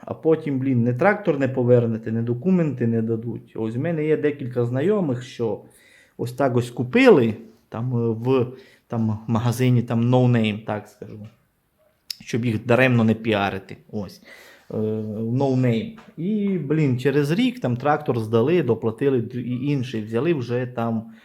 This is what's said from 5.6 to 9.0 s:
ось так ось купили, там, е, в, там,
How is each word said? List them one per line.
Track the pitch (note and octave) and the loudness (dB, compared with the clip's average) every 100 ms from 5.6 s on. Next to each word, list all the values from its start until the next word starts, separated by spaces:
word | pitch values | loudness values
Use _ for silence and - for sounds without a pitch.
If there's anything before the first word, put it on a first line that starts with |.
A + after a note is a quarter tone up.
| - - _ - _ - | -10 -20 _ -20 _ -10
ось | A#2+ | -8
так | - C3+ A#2+ | -2 0 2
ось | A#2 | 0
купили, | - B2+ A#3+ C4 E3+ A2+ G#2+ - - _ | -4 0 4 8 8 4 -2 -10 -20 _
там, | G#2+ B2 A#2+ | -8 -4 -2
е, | A#2 | -2
в, | A2+ B2 C3 B2+ - - _ - | -2 0 0 0 -6 -20 _ -8
там, | A#2 | -4